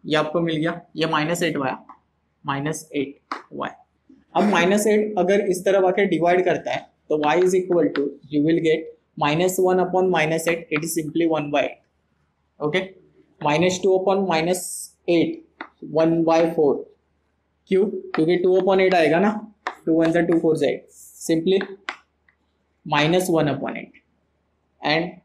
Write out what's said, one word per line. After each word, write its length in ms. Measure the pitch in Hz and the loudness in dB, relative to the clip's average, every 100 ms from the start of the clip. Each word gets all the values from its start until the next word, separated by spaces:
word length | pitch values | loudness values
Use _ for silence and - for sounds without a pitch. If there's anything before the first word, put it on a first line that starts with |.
| 165 | -4
ये 100 | 151 | -2
आपको 240 | 151 175 | -2 -2
मिल 140 | 165 160 | -2 -2
गया, 260 | 160 170 - 147 | -4 -6 -12 -6
ये 120 | 160 | -2
माइनस 360 | 156 156 175 | -2 -2 -2
एट 140 | 170 147 | -2 -2
आया, 280 | 131 - - - _ _ _ _ 147 | -6 -8 -12 -20 _ _ _ _ -8
माइनस 420 | 139 147 156 - 151 | -6 -4 -8 -8 -6
एट 400 | 139 - _ - - | -6 -8 _ -14 -12
वाई। 160 | 143 139 - _ _ _ _ _ 170 | -12 -10 -12 _ _ _ _ _ -2
अब 140 | 202 | 0
माइनस 360 | 185 175 208 214 | 2 2 2 2
एट 300 | 214 214 - | 2 0 -2
अगर 220 | 175 202 202 | 0 0 0
इस 120 | 175 196 | -2 0
तरफ 200 | 190 190 | 2 2
आके 200 | 185 196 | 2 0
divide 360 | 165 170 180 180 | 0 2 2 2
करता 260 | 156 - | -2 -4
है, 180 | 131 - _ - | -10 -10 _ -6
तो 80 | 151 | -2
y 160 | 147 160 | 0 2
is 100 | 185 185 | 2 0
equal 320 | 185 175 147 143 | 0 0 0 -2
to, 80 | 143 - - | -4 -8 -6
you 80 | 147 | -2
will 160 | 151 165 160 | 0 2 0
get 180 | 165 - - _ - | 0 -4 -16 _ -4
minus 340 | 147 156 185 185 | -2 0 0 2
one 200 | 185 185 | 2 2
upon 280 | 175 180 185 | 0 0 0
minus 340 | 175 156 160 160 | 2 0 0 -2
eight, 200 | 165 - | -4 -4
it 140 | 151 160 | -6 -4
is 80 | 170 | -6
simply 300 | 156 151 165 | -4 -2 0
one 180 | 156 147 | 0 -2
by 100 | 143 | -2
eight। 160 | - - _ _ _ _ _ _ _ - | -2 -6 _ _ _ _ _ _ _ -8
Okay, 200 | 151 175 190 - _ _ _ _ | -4 -4 -4 -10 _ _ _ _
Minus 380 | 151 151 180 185 | -2 0 0 0
two 140 | 202 190 | 2 4
upon 300 | 196 196 190 | 4 2 2
minus 340 | 160 165 180 - - - _ - | 0 0 -2 -4 -12 -16 _ 0
eight, 320 | 170 160 - - - - _ - 151 | 2 2 -2 -14 -20 -20 _ -4 0
one 180 | 165 165 160 | 2 2 2
by 100 | 165 165 165 | 4 2 2
four। 160 | 147 - - _ _ _ _ _ _ _ - | 2 2 -4 _ _ _ _ _ _ _ -2
क्यों? 160 | 190 208 208 - - | 0 0 -4 -6 -2
क्योंकि 220 | 160 175 | 0 2
two 200 | 185 185 | 2 2
upon 220 | 190 190 | 4 4
eight 140 | 190 180 | 4 4
आएगा 240 | 156 165 | 4 4
ना, 120 | 202 214 - - - - - | 2 -2 -8 -14 -12 -8 0
टू 140 | 160 | 2
वन 120 | 165 | 2
से 100 | 165 165 | 2 2
टू, 120 | 165 | 2
फ़ोर 180 | 165 151 | 2 2
से 140 | 143 | 0
एट, 160 | - - - - - | -2 -8 -20 -20 -10
simply 380 | - 165 170 190 202 - - - _ _ _ _ _ _ _ _ - | -2 0 2 0 -2 -10 -14 -16 _ _ _ _ _ _ _ _ -4
minus 420 | 147 151 180 180 | 0 2 2 2
one 200 | 165 147 | 0 0
upon 260 | 135 120 113 | -2 -6 -10
eight 200 | - - _ _ _ _ _ _ _ _ | -14 -20 _ _ _ _ _ _ _ _
and 280 | 147 156 175 - | -4 -2 -4 -10